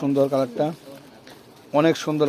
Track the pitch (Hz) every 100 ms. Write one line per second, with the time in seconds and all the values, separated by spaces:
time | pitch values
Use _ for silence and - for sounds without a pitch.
0 | 143 139 139 135 131 117 151 160 139 139
1 | - - - - - - - 143 160 156
2 | - 151